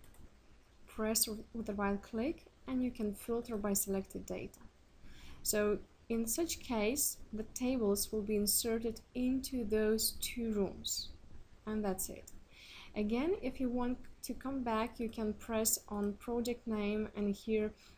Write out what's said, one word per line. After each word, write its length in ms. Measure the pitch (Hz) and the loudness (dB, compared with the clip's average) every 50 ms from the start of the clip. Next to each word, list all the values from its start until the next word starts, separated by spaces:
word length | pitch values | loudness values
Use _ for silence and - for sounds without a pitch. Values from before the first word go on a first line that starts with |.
| - - - - - - - - - - - - - - - - - | -18 -20 -18 -18 -18 -18 -20 -20 -20 -20 -20 -20 -20 -20 -20 -20 -20
press 380 | - - - 220 214 226 220 - | -12 -4 0 2 4 4 4 4
w-, 180 | 233 214 214 220 - - | 2 0 -6 -8 -8 -8
with 120 | 226 220 | -6 -2
the 80 | 226 202 | -2 0
right 280 | 202 202 202 202 202 | 2 2 2 2 0
click, 440 | - - - 220 233 302 339 - - - - - - - | -2 -4 -2 0 0 0 -2 -4 -8 -20 -20 -14 -8 -2
and 120 | 262 254 | 0 0
you 80 | 254 247 | 0 0
can 240 | 240 - 220 208 202 | 0 -2 -2 -2 -2
filter 440 | - - - 233 233 233 240 233 | -4 -4 -2 -2 -2 -2 -2 -4
by 160 | 208 202 208 196 | 0 2 4 4
selected 520 | 196 - 196 196 95 190 - - 196 185 | 4 2 2 0 0 -2 -4 -6 -8 -6
data. 340 | - 92 90 - - - - - - - - - - - - - - - - - - - - - | -6 -6 -6 -6 -8 -12 -14 -20 -20 -20 -20 -20 -20 -20 -18 -16 -16 -14 -14 -14 -14 -12 -8 -2
So 360 | - - 208 208 208 208 202 - - - - - | 0 2 4 4 4 2 2 -2 -8 -18 -14 -6
in 180 | - 233 226 233 | -2 0 0 0
such 360 | 226 - - 339 330 - - | 0 2 2 2 0 0 -4
case, 560 | - - 247 220 208 214 262 294 - - - - - - - | -4 -2 0 2 4 2 4 2 2 0 0 -4 -10 -8 -6
the 100 | 214 220 - - | -6 -6 -6 -6
tables 600 | - 254 247 269 254 220 202 202 202 - - - | -2 0 2 2 4 4 4 4 4 2 0 0
will 80 | 214 | -2
be 160 | 202 208 214 | 0 2 2
inserted 640 | 208 208 208 - - - 233 226 226 226 226 226 - - - - | 4 4 4 4 4 4 2 2 2 0 -2 -4 -4 -10 -8 -4
into 520 | 247 254 254 262 262 262 - 269 247 233 | 0 2 2 2 2 0 -2 -2 -2 0
those 460 | 202 214 214 214 214 220 220 - - - - | 2 4 4 4 4 4 4 4 0 0 -2
two 320 | - - - 247 233 226 214 | -4 -4 -2 -2 -2 0 2
rooms, 560 | 208 196 - - - 226 - - - - - - - - - - - - - - - - | 2 2 2 0 -4 -6 -4 -4 -4 -4 -6 -8 -12 -14 -14 -12 -14 -14 -14 -16 -12 -6
and 160 | 214 214 214 208 | -2 -2 0 2
that's 240 | 196 185 185 - | 0 0 0 -2
it. 240 | - - - - - - - - - - - - - - - - - - | -6 -6 -10 -12 -14 -14 -16 -16 -18 -20 -20 -20 -18 -18 -16 -16 -8 -2
Again, 400 | 208 208 208 226 240 277 339 392 453 - | 0 0 2 2 2 4 2 2 2 0
if 160 | 262 - - | -4 -2 0
you 100 | 269 247 | 0 0
want 300 | 233 240 240 247 254 - - - - - - | 2 2 2 2 0 -2 -6 -14 -14 -12 -8
to 100 | - 247 | -6 -6
come 300 | - - 262 277 269 247 | -6 -4 -4 -2 -2 0
back, 360 | 240 220 220 226 240 233 - | 2 2 2 2 0 -2 -4
you 100 | 233 220 | -4 -4
can 240 | 233 233 220 214 208 | -2 -2 0 0 -2
press 440 | 208 - - 226 220 220 220 - - - - | -2 -4 0 2 4 4 4 4 2 0 -2
on 240 | 208 208 202 208 202 | -2 0 0 0 -2
project 520 | - - - 233 240 233 240 240 240 - | -2 -4 -2 0 0 0 0 -2 -2 -2
name, 420 | 226 220 214 208 202 214 214 214 214 - | -2 0 0 2 0 0 0 -2 -4 -2
and 200 | 214 208 202 196 | 0 0 0 0
here 360 | - - 226 220 214 214 214 214 - - - - | 0 0 2 2 2 2 0 -2 -8 -20 -20 -20